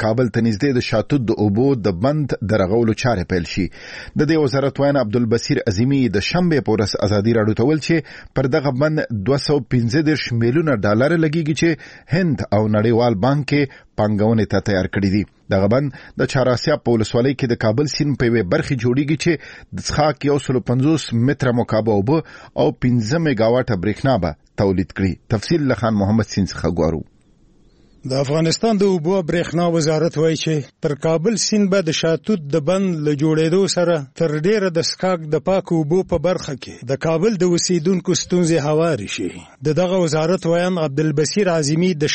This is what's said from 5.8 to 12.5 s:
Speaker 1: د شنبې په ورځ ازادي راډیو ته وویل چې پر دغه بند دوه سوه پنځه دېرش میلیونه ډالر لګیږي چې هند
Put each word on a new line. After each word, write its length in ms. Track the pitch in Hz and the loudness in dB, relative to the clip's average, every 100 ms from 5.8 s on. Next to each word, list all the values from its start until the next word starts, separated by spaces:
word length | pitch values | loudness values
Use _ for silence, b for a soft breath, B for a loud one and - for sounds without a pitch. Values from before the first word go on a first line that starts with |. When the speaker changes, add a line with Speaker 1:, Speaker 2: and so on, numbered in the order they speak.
| 123 139 120 | 0 2 2
Speaker 1:
د 160 | 95 - | 0 0
شنبې 300 | 180 180 147 107 | 0 2 0 0
په 60 | 107 | 0
ورځ 160 | 98 - 101 | 0 -2 0
ازادي 280 | 101 104 | 2 2
راډیو 240 | 113 107 107 | 2 2 2
ته 40 | |
وویل 160 | 123 156 | 2 0
چې 160 | - 165 B B B - | 0 -2 B B B -4
پر 100 | 135 156 | 0 0
دغه 160 | 143 127 | 0 0
بند 160 | 156 156 - | 0 0 -4
دوه 260 | 107 95 139 | -4 0 0
سوه 280 | - 147 117 | 0 -2 0
پنځه 260 | 127 117 135 156 | 0 0 0 0
دېرش 260 | 147 - | -2 -2
میلیونه 420 | 117 117 143 160 120 | 0 2 2 0 0
ډالر 360 | 101 104 143 170 | 2 2 2 2
لګیږي 380 | 160 160 151 151 | 0 0 -2 0
چې 80 | 170 151 B B - 175 | 0 0 B B -4 0
هند 200 | 175 120 - | 0 0 0